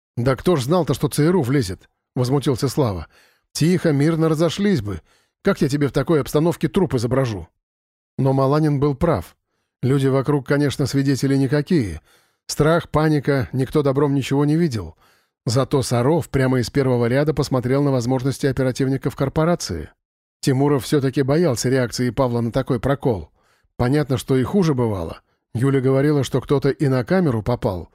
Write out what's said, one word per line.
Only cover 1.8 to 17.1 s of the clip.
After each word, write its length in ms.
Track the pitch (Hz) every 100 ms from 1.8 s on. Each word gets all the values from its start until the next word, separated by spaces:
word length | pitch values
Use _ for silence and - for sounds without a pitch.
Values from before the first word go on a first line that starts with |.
| _ _ _ -
возмутился 520 | 123 143 151 127 135
Слава. 400 | 156 123 90 - _ _ _ _
«Тихо, 380 | - 156 180 170
мирно 380 | 139 151 165 160
разошлись 520 | 156 170 - 202 160
бы. 200 | 101 90 - _ _ _
Как 200 | 196 190
я 80 | 151
тебе 180 | 143 143
в 40 |
такой 300 | 147 135 160
обстановке 460 | 123 151 170 - 160
труп 280 | 196 170 131
изображу?» 520 | 117 127 127 101 80 _ _ _ _ _ _ -
Но 160 | 135
Маланин 460 | 135 135 151 156 143
был 160 | 147 135
прав. 420 | 170 113 - _ _ _ _ _
Люди 260 | 123 143 135
вокруг, 380 | 135 135 143 123
конечно, 400 | 143 143 - 135
свидетели 500 | 139 139 131 135 135
никакие. 680 | 135 147 143 175 101 78 - _ _ _ -
Страх, 420 | - 151 165 -
паника, 600 | 151 156 151 127 139 107
никто 320 | 127 131 156
добром 300 | 139 135 147
ничего 320 | 139 120 139 147
не 120 | 156
видел. 380 | 170 110 82 - _ _ _ _ -
Зато 360 | 117 127 139
Саров 480 | 120 123 120 165 -
прямо 300 | 135 131 131
из 100 | 110
первого 360 | 143 131 123
ряда 280 | 117